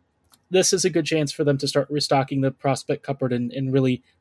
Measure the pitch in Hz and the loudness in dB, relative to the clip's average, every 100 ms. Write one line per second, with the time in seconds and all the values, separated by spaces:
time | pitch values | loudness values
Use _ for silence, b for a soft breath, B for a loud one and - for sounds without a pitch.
0 | _ _ _ _ - 185 160 185 185 165 | _ _ _ _ -2 2 2 2 0 0
1 | 147 160 143 - 143 139 135 143 135 147 | 0 0 0 0 0 0 0 -2 -2 -2
2 | - 135 131 139 135 - 139 131 - 139 | 0 0 2 0 -2 0 -2 -2 -2 -6
3 | - 139 127 123 120 139 135 135 131 123 | -6 -4 -2 -2 -4 -4 0 2 2 0
4 | b b | b b